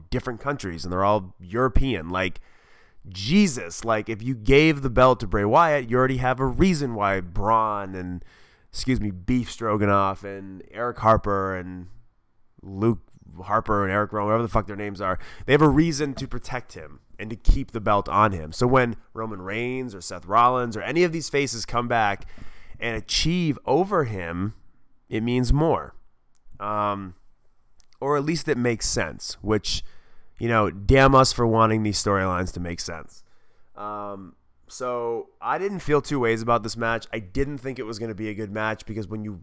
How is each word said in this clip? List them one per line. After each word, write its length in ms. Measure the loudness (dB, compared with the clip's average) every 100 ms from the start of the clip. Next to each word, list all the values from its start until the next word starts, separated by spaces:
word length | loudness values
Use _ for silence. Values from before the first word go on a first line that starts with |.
| -4
different 300 | -6 -4 -8
countries 440 | -6 -6 -8 -8
and 80 | -4
they're 120 | 0
all 300 | 2 2 -2 -16
European. 720 | -6 0 2 4 4 0 -4
Like, 300 | -2 -4 -6 -16 -20 _ -20 _ -20 -16
Jesus, 800 | -8 2 4 4 0 -8 -6
like, 240 | -2 -2 -2
if 140 | -6
you 120 | -6
gave 460 | -2 4 6 6 4
the 80 | 0
belt 320 | 6 6 6
to 60 | 0
Bray 180 | 0
Wyatt, 460 | 4 4 4 2 2
you 80 | 2
already 180 | 2 2
have 240 | 0 0
a 60 | 0
reason 480 | 2 2 2 -2
why 260 | 0 0 0
Braun 760 | -2 -2 2 4 2 -2 -4
and, 300 | -8 -8 -8 -12 -20 -20 _ _
excuse 260 | -6 -2 0
me, 120 | -2
Beef 420 | -4 -2 -2 -2
Stroganoff 720 | -6 -2 2 4 4 2 -2
and 380 | -10 -14 -14 -16 -14
Eric 280 | -8 -6 0
Harper 560 | 4 4 4 0 0
and 340 | -4 -8 -12 -14 -18 -20 _ _ _ _ _
Luke 380 | -12 0 0 0 -4 -20 -20 -14
Harper 420 | 0 0 2 0
and 80 | 2
Eric 200 | 0 0
Rowan, 140 | -2 0
whatever 140 | 0
the 60 | 2
fuck 180 | -2 -2
their 80 |
names 280 | -6 -8 -6
are, 160 | -4 -4 -6 -6
they 80 | 4
have 100 | 6
a 60 | 6
reason 460 | 6 4 0 -4
to 120 | -6 -6
protect 460 | -8 -6 -10 -10
him 280 | -16 -18 -20 _ -12
and 100 | -10
to 80 | 2
keep 360 | 6 6 4
the 80 | -2
belt 280 | 2 2 2
on 240 | 2 2
him. 200 | 2 -6
So 140 | 0 4
when 300 | 4 2 -2 -12
Roman 300 | -12 -10 -10
Reigns 520 | -8 -6 -6 -6 -8
or 60 | -12
Seth 240 | -12 -12
Rollins 520 | 0 4 4 4 -2 -4
or 60 |
any 220 | -2 0
of 80 | 0
these 160 | 0 -2
faces 380 | -2 -2 -4 -4
come 220 | -2 0
back 380 | 2 2 0 -8 -10 -10 -12 -14 -8
and 160 | -6 -6
achieve 600 | -4 -2 0 0 0 -2 2
over 380 | 2 2 0
him, 500 | 0 -4 -6 -4 -4 -6 -20 -20 -20 _ -8
it 120 | -4
means 300 | 0 0 2
more. 420 | 2 2 0 -4 -16 -20 _ _ _ -20 -10
Um, 580 | -6 -2 -2 -2 -8 -16 -20 _ _ _ _ -20 -20 -6
or 160 | -2 0
at 80 |
least 240 | 0 -2 -2
it 100 | 0
makes 300 | 0 0 -2
sense, 480 | -2 -4 -6 -12 -6
which, 420 | 0 0 0 -4 -4 -12 -18 -20 -18 -6
you 80 | 0
know, 240 | 2 2
damn 420 | 0 4 8 8
us 180 | 8 6
for 140 | 4 2
wanting 380 | 4 4 4
these 180 | 0 0
storylines 500 | 0 2 2 0 -4
to 40 | -6
make 220 | -8 -8
sense. 420 | -8 -10 -14 -20 -20 -20 -20 -20 -20 -12
Um, 580 | -10 -8 -10 -12 -14 -20 _ _ -18
so 600 | -10 -6 -4 -4 -4 -8 -8
I 180 | -4 -2
didn't 200 | -2 -4
feel 240 | 2 2
two 160 | 2 0
ways 240 | 0 0
about 220 | 2 0
this 120 | 0 -6
match. 300 | -4 -4 -6
I 80 | -12
didn't 380 | -6 -4 -2 -4
think 200 | -10 -10
it 60 | -10
was 140 | -8
gonna 160 | -8 -6
be 120 | -8
a 60 |
good 160 | -6 -6
match 360 | -4 -4 -4 -8
because 200 | -8 -8
when 160 | -8
you 160 | -8 -10